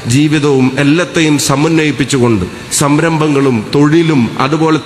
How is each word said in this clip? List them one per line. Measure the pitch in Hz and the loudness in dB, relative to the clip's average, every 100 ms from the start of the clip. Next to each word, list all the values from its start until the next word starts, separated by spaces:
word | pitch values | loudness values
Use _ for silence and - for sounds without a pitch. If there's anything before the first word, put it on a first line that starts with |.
| 113 | -2
ജീവിതവും | 131 151 156 147 131 127 135 | 0 2 2 2 2 0 0
എല്ലാത്തെയും | 143 160 175 175 156 147 - | 0 0 0 0 0 0 0
സമന്വയിപ്പിച്ചുകൊണ്ട് | 139 160 160 151 127 131 135 120 107 87 - - - | 0 2 0 0 -2 -2 0 0 0 -2 -8 -8 -4
സംരംഭങ്ങളും | 143 147 165 160 156 139 139 117 101 | 0 0 0 0 0 0 0 -2 -2
തൊഴിലും | 143 147 165 160 143 110 - | 0 2 2 2 0 0 -2
അതുപോലെ | 131 156 160 156 | -2 0 0 0